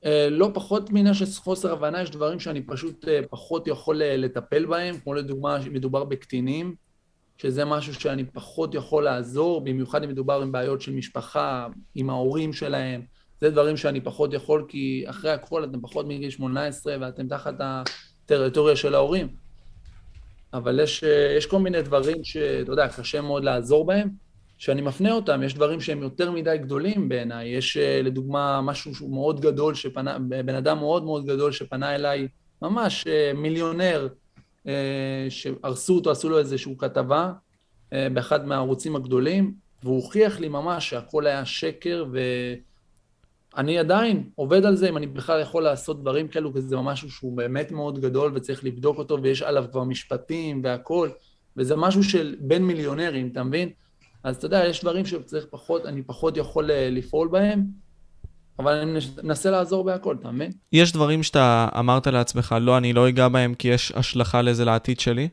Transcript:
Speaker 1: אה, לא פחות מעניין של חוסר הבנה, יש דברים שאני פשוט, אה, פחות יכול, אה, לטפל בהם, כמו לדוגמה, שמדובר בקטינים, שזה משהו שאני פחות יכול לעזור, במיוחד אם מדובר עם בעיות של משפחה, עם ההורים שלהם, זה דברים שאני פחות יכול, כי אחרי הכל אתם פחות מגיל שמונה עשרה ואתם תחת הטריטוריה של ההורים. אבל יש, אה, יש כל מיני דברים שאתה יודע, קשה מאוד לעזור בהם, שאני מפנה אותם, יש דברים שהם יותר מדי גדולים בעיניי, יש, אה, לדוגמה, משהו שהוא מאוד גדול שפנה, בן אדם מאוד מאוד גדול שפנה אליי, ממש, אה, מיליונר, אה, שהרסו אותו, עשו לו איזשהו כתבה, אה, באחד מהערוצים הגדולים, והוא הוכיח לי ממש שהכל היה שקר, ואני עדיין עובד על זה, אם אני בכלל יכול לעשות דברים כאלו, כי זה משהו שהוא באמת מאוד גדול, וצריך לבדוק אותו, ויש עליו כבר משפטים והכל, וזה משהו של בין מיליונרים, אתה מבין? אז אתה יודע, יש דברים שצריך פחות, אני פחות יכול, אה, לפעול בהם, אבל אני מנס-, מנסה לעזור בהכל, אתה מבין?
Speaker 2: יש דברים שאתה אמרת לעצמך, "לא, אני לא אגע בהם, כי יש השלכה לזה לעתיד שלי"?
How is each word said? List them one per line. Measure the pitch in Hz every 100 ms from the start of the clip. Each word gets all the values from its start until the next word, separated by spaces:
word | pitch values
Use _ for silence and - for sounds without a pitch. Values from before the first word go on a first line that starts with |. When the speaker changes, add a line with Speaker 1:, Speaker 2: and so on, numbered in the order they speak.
| 156
Speaker 1:
אה, | 151 147
לא | 151 202
פחות | 202 - 208 202
מעניין | 208 202
של | 196 190
חוסר | - - 185 185
הבנה, | 165 151 170
יש | 175
דברים | 151 151 170
שאני | 170 147
פשוט, | 131 131 165 160 160
אה, | 151 139
פחות | 131 - 165 165
יכול, | 139 - 156
אה, | 151 135
לטפל | 131 127 - 147 160
בהם, | 170 180 170
כמו | 135
לדוגמה, | 143 139 135 139 143
שמדובר | 135 139 127 135
בקטינים, | 139 135 - 127 127 147 175 170 _ _ _ _ _ _
שזה | 143 131 147
משהו | 147 143
שאני | 135 147 135 131
פחות | - - - 160 143
יכול | - 151
לעזור, | 143 127 120 131 165 170
במיוחד | 135 131 127 151
אם | 147
מדובר | 135 135 139
עם | 135
בעיות | 131 127 139
של | 135
משפחה, | 135 123 131 113 147 147 127 120 - - -
עם | 135
ההורים | 127 131 147 156
שלהם, | 143 147 139 131 127 127 _ _ _
זה | 151
דברים | 147 147 151
שאני | 147 139
פחות | 127 - 147
יכול, | 139 - 151 147
כי | 143 135 131 131
אחרי | 135 151
הכל | 151 - 160
אתם | 147 127
פחות | 120 151 147
מגיל | 143 139
שמונה | 131 131 131 147
עשרה | 139 - 139
ואתם | 131 127 131
תחת | 143 143 131
הטריטוריה | 135 131 127 - - _ _ 147 131 139 151 139
של | 143 139
ההורים. | 139 185 147 - - - - - - - - - - - -
אבל | 131 120 127
יש, | 151 -
אה, | 156 147 143 143
יש | 151
כל | 190
מיני | 190 175
דברים | 139 139 135 165
שאתה | - 156 147 135 127
יודע, | 135 135
קשה | - 117 147
מאוד | 147 143
לעזור | 139 127 120 147 156
בהם, | 196 208 196 _ _ _ _
שאני | - 139
מפנה | 143 131 196
אותם, | 226 208 139
יש | 135
דברים | 135 147 165
שהם | 135 147
יותר | 139 131 175
מדי | 175 160 160
גדולים | 135 139 175 214 147
בעיניי, | 123 117 117 117
יש, | 123 131 151
אה, | 143 135
לדוגמה, | 131 131 131 139 143 139
משהו | 135 139 - 131
שהוא | 143
מאוד | 135 143 151
גדול | 151 139 151 151
שפנה, | 139 135 135 139
בן | 131 127 127 135
אדם | 135 151
מאוד | 147 170
מאוד | 156 151 139
גדול | 139 147
שפנה | 135 135 131 139 143
אליי, | 143 143 135 _ _ _
ממש, | 160 220 214 - -
אה, | 156 147 143
מיליונר, | 151 160 165 165 185 160 135 135 _ _ _ _ -
אה, | 139 139 139 135 135 135
שהרסו | 131 135 135 139 127 - 180
אותו, | 160
עשו | 143 160
לו | 160
איזשהו | 139 135 135 131
כתבה, | 135 135 127 143 180 185 _ _ _ _ _
אה, | 139 135
באחד | 131 - 151 143
מהערוצים | 135 131 131 160 151
הגדולים, | 127 127 135 190 196 - _ _
והוא | 127 131
הוכיח | 127 208 214 196
לי | 160
ממש | 143 156 175 -
שהכל | 120 113 156 147
היה | 139 131
שקר, | - 160 156 175 170 151 127 127 123 123 120 - _ _ _ _ _ _ _ _ -
ואני | 139 170
עדיין | 160 190 233 190 135 -
עובד | 139 180 196
על | 190
זה, | 185
אם | 160
אני | 147
בכלל | 135 127 160
יכול | 147 165
לעשות | 160 135 - 151
דברים | 139 135 156
כאלו, | 165 151
כי | 135
זה | 131 131
משהו | 131 139 147
שהוא | - 131 123
באמת | 120 127 151
מאוד | 160 147 139
גדול, | 131 127 147 139
וצריך | 127 135
לבדוק | 135 120 135 147
אותו, | 147 151
ויש | 135 131
עליו | 151 143 123
כבר | 127
משפטים | 127 127 - 127 - 160 160 143
והכל, | 127 123 - 170 160 - _ _ _ -
וזה | 131 151
משהו | 175 196
של | 196 190 151 139
בין | 139 170
מיליונרים, | 185 170 147 143 170 139 127
אתה | 127
מבין? | 127 151 180 - _ _ _ _
אז | 131 131
אתה | 156
יודע, | 190 175
יש | 165
דברים | 175 175 190
שצריך | 170 131 151 151
פחות, | 139 - 165 165
אני | 143
פחות | 131 127 165 147
יכול, | - - 113
אה, | 147 131
לפעול | 127 123 151 120
בהם, | 185 202 208 196 - - _ - - - - _ -
אבל | 135
אני | 151 156
מנס-, | 160 131 135
מנסה | 156 147 196
לעזור | 190 175 190
בהכל, | 185 185 190 147
אתה | 117
מבין? | 123 160 190 _
Speaker 2:
יש | 156 170
דברים | 165 151 160
שאתה | 156 147 127 117 117 -
אמרת | 123 127 131
לעצמך, | 127 120 123 117 117
"לא, | 120 127
אני | 123
לא | 120 127
אגע | 127 127
בהם, | 127 123
כי | 120 123
יש | 120 - -
השלכה | 123 123 120 123
לזה | 120 117 120
לעתיד | 113 - 123
שלי"? | - 120 156